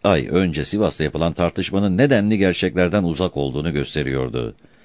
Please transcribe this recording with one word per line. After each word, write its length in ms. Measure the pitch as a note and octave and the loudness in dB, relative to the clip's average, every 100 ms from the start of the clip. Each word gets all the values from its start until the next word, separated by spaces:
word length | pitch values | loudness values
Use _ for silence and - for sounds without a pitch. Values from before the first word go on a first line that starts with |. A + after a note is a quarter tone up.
ay 240 | G2 E2 A1+ | 0 2 2
önce 340 | E2+ F#2 D2+ | 0 0 0
Sivas'ta 400 | D2 G#2 F#2+ - | -2 0 0 0
yapılan 280 | D2+ D#2 E2 | -4 0 -2
tartışmanın 640 | E2 E2+ - F2 G2 G2+ F#2 | 0 -2 -2 -4 0 0 2
nedenli 400 | C#3 A#2+ G#2 G#2+ | 4 4 2 2
gerçeklerden 680 | F#2+ F2+ F#2 F2 F2+ G2+ | 2 2 0 2 2 2
uzak 320 | F2 D#2+ F#2 - | 0 0 -2 -2
olduğunu 360 | C#2 C2 D#2+ | -2 -2 -2
gösteriyordu. 840 | C#2+ C2+ D2+ C2+ C2+ B1+ A#1+ A1+ - _ _ | -2 -2 -4 -2 -2 -4 -4 -6 -10 _ _